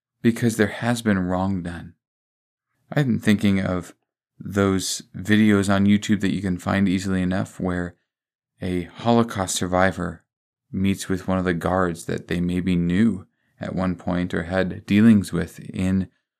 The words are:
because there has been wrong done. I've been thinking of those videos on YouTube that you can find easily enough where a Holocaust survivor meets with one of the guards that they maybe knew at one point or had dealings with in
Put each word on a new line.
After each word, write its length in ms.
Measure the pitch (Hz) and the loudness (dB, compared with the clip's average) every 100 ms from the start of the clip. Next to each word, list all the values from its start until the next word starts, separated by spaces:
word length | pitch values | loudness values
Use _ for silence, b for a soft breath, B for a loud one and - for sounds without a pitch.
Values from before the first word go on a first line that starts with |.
| _ _ | _ _
because 340 | 117 117 117 110 | 0 2 0 2
there 120 | 101 | 0
has 340 | - 117 117 | 0 -4 -2
been 180 | 110 95 | 0 0
wrong 420 | 90 92 95 95 | 0 -2 -2 -2
done. 320 | 87 85 82 _ _ _ _ _ _ _ _ _ _ | -6 -10 -14 _ _ _ _ _ _ _ _ _ _
I've 160 | - 135 | -2 0
been 140 | 104 | 0
thinking 400 | - 101 104 98 | 2 2 2 0
of 340 | 98 90 85 - _ _ _ _ | 0 -4 -6 -18 _ _ _ _
those 640 | - 98 98 95 - - - | -6 0 2 2 -2 -8 -10
videos 600 | - 95 107 107 101 98 | -12 2 4 6 4 4
on 120 | 98 98 | 2 4
YouTube 360 | 104 - 101 | 4 2 0
that 120 | 98 | 0
you 80 | 92 | -2
can 160 | 95 87 | -2 -4
find 300 | 98 98 98 | -2 0 2
easily 340 | 92 98 95 | 0 0 -2
enough 380 | 90 92 110 - | 0 -2 -6 -6
where 380 | 92 87 87 - _ _ _ _ _ - | -4 -4 -6 -10 _ _ _ _ _ -10
a 220 | 98 90 | -4 -4
Holocaust 720 | 85 - 117 117 113 101 92 - | -6 -6 0 2 2 -2 -4 -2
survivor 680 | 92 92 95 90 87 80 _ _ _ _ _ | 0 2 2 0 -6 -8 _ _ _ _ _
meets 380 | 92 98 95 - | -2 -2 -2 -2
with 180 | 92 - | -4 -2
one 100 | 92 | 0
of 80 | 90 | 0
the 80 | |
guards 520 | 87 85 92 90 82 - | 0 0 0 0 -4 -6
that 240 | 85 - | -8 -4
they 100 | 87 | -4
maybe 380 | 87 90 92 87 | -2 -2 0 0
knew 500 | 85 90 113 95 - _ _ - | 2 2 2 0 -10 _ _ -14
at 160 | - 87 | -8 -4
one 200 | 92 87 | -2 -4
point 360 | - 87 90 | -4 -2 -2
or 100 | 87 | -4
had 420 | 82 92 92 98 - | -2 -2 -2 -4 0
dealings 480 | 101 113 104 90 | 6 8 6 4
with 260 | 85 85 - | -4 -4 -10
in 500 | - - 92 95 90 _ _ _ | -12 -4 0 0 -2 _ _ _